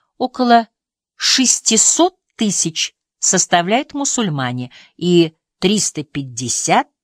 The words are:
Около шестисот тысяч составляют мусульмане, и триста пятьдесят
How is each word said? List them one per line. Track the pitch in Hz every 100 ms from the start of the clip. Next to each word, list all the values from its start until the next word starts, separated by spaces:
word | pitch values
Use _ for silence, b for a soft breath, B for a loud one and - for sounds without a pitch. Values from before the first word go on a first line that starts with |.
| _ -
Около | 254 - 247 233 226 _ _ _ _ -
шестисот | - - 247 - - 220 - - 349 - _ -
тысяч | 220 - 165 - - - _ _
составляют | - 185 - 175 175 233 302
мусульмане, | 285 277 - 208 147 127 123 123 B B -
и | 175 175 160 - _ _
триста | 185 208 - -
пятьдесят | 143 143 131 117 123 - - 208 269 _